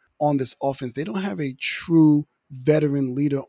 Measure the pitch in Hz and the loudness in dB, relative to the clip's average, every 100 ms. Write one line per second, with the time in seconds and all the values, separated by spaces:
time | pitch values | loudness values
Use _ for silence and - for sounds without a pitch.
0 | _ - 147 143 127 - 139 135 127 127 | _ -4 0 0 -2 -4 -6 -4 -8 -8
1 | 175 202 196 185 143 131 - - - 165 | -6 -6 -6 -6 -6 -6 -8 -8 2 6
2 | 156 147 151 _ - 131 131 151 147 143 | 6 4 0 _ -20 -6 0 2 2 0
3 | 131 127 143 139 | -2 -2 -2 -2